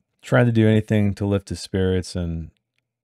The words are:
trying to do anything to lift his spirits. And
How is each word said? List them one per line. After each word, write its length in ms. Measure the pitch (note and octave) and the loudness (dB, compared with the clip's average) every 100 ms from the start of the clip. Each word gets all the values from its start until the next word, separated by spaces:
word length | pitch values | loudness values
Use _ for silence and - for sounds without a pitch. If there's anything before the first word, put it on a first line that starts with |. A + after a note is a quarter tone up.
| _ _ | _ _
trying 240 | - C3 B2 | 0 2 4
to 60 | |
do 160 | A2+ A2 | 4 4
anything 460 | A2 - G#2+ G2+ G2 | 4 2 0 0 -2
to 100 | G2+ | -2
lift 240 | G2+ - | -4 -4
his 100 | F#2 | -10
spirits. 560 | - G2 F#2 F#2 F2+ F#2 | -6 -2 0 -2 -4 -6
And 360 | E2+ E2 D#2 - _ _ _ _ | -6 -6 -10 -16 _ _ _ _